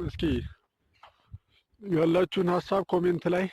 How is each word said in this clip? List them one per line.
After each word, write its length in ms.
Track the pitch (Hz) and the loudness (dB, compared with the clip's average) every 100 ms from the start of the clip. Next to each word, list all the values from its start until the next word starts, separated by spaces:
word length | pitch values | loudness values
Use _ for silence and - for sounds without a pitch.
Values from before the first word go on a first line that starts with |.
እስኪ 220 | 175 - 165 123 - - _ _ _ _ - _ _ - _ _ _ _ | -10 -4 -2 -2 -4 -14 _ _ _ _ -20 _ _ -20 _ _ _ _
ያላችሁን 720 | 202 165 165 175 185 202 180 | -2 2 4 2 2 0 0
ሀሳብ 320 | 180 - 196 175 | 0 0 -2 0
ኮሜንት 380 | 180 180 170 175 | 2 2 0 0
ላይ 160 | 175 190 | -2 -2